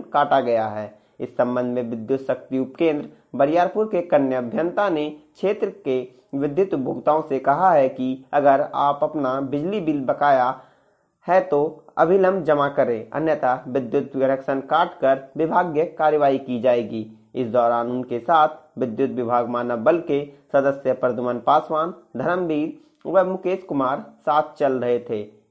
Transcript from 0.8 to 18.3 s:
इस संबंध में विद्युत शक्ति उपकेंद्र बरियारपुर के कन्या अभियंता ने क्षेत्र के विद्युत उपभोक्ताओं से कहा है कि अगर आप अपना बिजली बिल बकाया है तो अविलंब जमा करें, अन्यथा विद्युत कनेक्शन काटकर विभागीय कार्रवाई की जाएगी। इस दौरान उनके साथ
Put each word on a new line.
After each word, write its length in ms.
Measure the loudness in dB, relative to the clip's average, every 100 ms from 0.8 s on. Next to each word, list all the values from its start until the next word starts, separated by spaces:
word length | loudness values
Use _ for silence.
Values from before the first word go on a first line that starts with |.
| -10 -12 _ -12
इस 160 | -6 -2
संबंध 380 | 0 0 -2 -2
में 80 |
विद्युत 380 | -4 -6 -2 -2
शक्ति 380 | -2 -6 -4 -4
उपकेंद्र 500 | -4 0 0 0 -4 -16 _ 0
बरियारपुर 500 | 2 2 0 0 -2
के 160 | -2
कन्या 340 | 0 2 2 0
अभियंता 500 | -2 -2 -2 0 0
ने 200 | 0 -4
क्षेत्र 600 | -8 _ _ -2 -2 -4 -6 -4
के 140 | -4 -4 -12 _ -4
विद्युत 380 | -2 0 0
उपभोक्ताओं 480 | -2 -4 -2 0 0
से 180 | 0 -2
कहा 320 | 0 2 4
है 180 | 4 4
कि 360 | 0 -4 -6 -4
अगर 360 | 2 4 4 2 0
आप 240 | 0 0
अपना 360 | -2 -2 -2 -2
बिजली 380 | -4 -4 -4 -4
बिल 200 | -2 -2
बकाया 500 | -2 0 4 4 2 -2 -10 _ _ _ _ _ 0
है 120 | 2
तो 420 | 2 2 0 -4 -8 0
अविलंब 460 | 4 4 4 2
जमा 240 | 2 2 2
करें, 400 | 2 0 -2 -6
अन्यथा 520 | -4 0 0 0 -2 -2
विद्युत 440 | -4 -2 -2 -2
कनेक्शन 460 | 0 0 0 -2 -4
काटकर 680 | 0 0 0 0 0 0 -2 -4
विभागीय 480 | 0 0 0 0 -2 0
कार्रवाई 400 | 2 4 2 2
की 200 | -2 -2
जाएगी। 460 | 2 2 0 -6 -8 -14 _ -6
इस 120 | -2
दौरान 420 | 2 2 2 -2
उनके 280 | -4 -6 -6
साथ 300 | 2